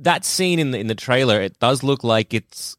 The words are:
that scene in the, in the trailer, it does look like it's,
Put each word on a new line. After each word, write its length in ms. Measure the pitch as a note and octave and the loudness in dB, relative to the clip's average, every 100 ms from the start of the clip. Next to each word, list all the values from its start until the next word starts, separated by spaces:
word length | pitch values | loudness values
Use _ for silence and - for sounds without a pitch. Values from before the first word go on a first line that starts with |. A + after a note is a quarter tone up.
that 200 | D#3 E3+ | -2 0
scene 340 | - - F#3 E3+ | -2 -2 0 0
in 100 | C#3+ | 0
the, 80 | A#2+ | -2
in 80 | A2 | -4
the 80 | |
trailer, 460 | A2 - B2+ C3 G#2 | -4 0 2 4 2
it 180 | F#2+ - | 0 -2
does 240 | A#2+ C3 | 0 0
look 220 | C3+ C3+ | 0 -2
like 300 | A#2 A2 G#2+ | 0 0 0
it's, 420 | A2+ - - - | -4 -6 -14 -16